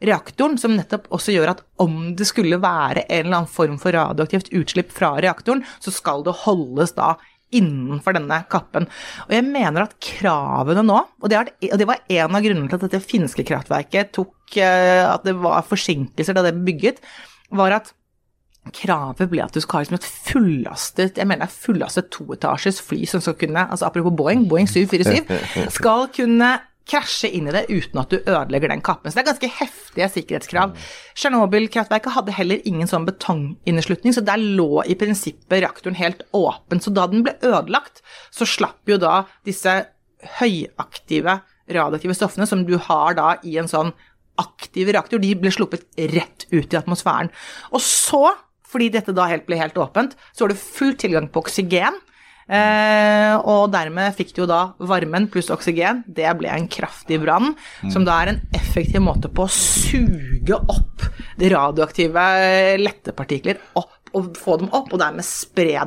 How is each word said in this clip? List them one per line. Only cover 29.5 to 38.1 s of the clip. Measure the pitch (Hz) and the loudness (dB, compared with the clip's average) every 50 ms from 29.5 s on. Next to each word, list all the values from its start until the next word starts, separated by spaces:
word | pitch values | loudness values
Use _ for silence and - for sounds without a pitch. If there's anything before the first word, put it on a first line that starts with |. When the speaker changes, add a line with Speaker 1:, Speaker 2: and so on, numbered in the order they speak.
Speaker 1:
heftige | - - 285 233 - - - - - 165 180 190 | -6 -6 -6 -8 -8 -12 -20 -10 -4 -2 -2 -2
sikkerhetskrav. | 190 180 - - 156 147 - - - 175 - 190 - | -2 -6 -6 -6 -6 -6 -6 -4 -2 0 0 0 -2
Speaker 2:
Mm. | 82 - - - - - - - | -8 -16 -18 -18 -20 -20 -16 -6
Speaker 1:
Tsjernobyl-kraftverket | - - 277 254 233 214 190 202 214 220 220 - 233 214 - 214 220 214 262 240 | -4 0 2 4 4 4 4 4 2 2 0 0 -2 -2 0 0 -2 -2 -2 -2
hadde | 262 196 202 190 | -2 -2 -2 -2
heller | 185 180 175 196 214 - | -2 0 0 0 0 -2
ingen | 220 175 160 170 175 | -2 -2 -2 -2 0
sånn | - 165 165 | -2 -2 -2
betonginneslutning, | 175 190 - - - 180 156 143 143 165 - - - 170 165 160 - 180 - - 240 240 | -2 -4 -4 -2 -2 -2 -2 -4 -6 -8 -6 -2 0 0 0 0 0 -2 0 2 2 2
så | 240 208 | 2 2
der | 202 196 220 220 | 0 0 0 0
lå | 208 196 190 170 147 147 151 - | 2 2 2 2 2 2 2 0
i | - 185 190 | 0 0 0
prinsippet | 214 208 214 190 - 156 - - _ - 185 190 180 | 0 0 0 -2 -4 -6 -10 -10 _ -2 0 0 0
reaktoren | - - - - 185 185 175 | 0 -4 -6 -10 -8 -4 -2
helt | 180 170 185 - - _ - | -2 -2 -2 -4 -8 _ 0
åpen. | 208 175 - - - _ - 175 175 - | 0 0 0 -2 -4 _ -4 -4 -2 -2
Så | 208 | 0
da | 202 196 180 | 0 0 0
den | 175 196 226 233 | 2 2 2 2
ble | 277 - - | 0 0 0
ødelagt, | - 247 220 160 165 165 214 285 - - - _ _ - | 2 2 2 2 2 0 -2 -2 -4 -6 -16 _ _ -20